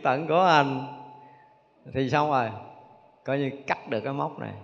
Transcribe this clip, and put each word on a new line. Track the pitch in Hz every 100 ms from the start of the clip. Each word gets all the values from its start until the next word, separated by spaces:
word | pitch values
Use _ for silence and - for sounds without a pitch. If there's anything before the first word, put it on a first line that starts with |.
tận | 143 131 160
của | 165
hành | 185 151 139 131 135 - - - - - - _ _ _ 127
thì | 127 131
xong | 147 151
rồi, | 135 113 101 - - - - - _ -
coi | 139
như | 135 139 -
cắt | - -
được | 113
cái | 123
móc | 139 151 -
này. | 113 101